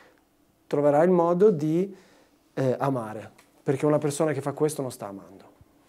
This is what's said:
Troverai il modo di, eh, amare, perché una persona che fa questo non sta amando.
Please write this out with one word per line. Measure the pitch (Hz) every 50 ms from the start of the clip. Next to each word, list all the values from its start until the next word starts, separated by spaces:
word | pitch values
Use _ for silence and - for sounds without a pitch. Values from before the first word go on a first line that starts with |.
| - _ _ _ _ _ _ _ _ _ _ _ _
Troverai | - 160 143 143 147 143 147 170
il | 185
modo | 185 175 165 170 175 175 208 220
di, | 185 143 151 156 160 170 196 196 - - - _ _ _ _ _ _ _ _ _ -
eh, | 151 135 131 117 117
amare, | 127 143 135 123 110 107 110 110 104 104 - _ - _ _ _
perché | - 151 139 135 151
una | 147 151 147
persona | 147 147 143 - 165 156
che | 139 135
fa | - 147
questo | 139 - 151 156 151 -
non | 135 123
sta | - - 113 101
amando. | 98 95 92 - 98 95 - - _ _ - _ _ _ _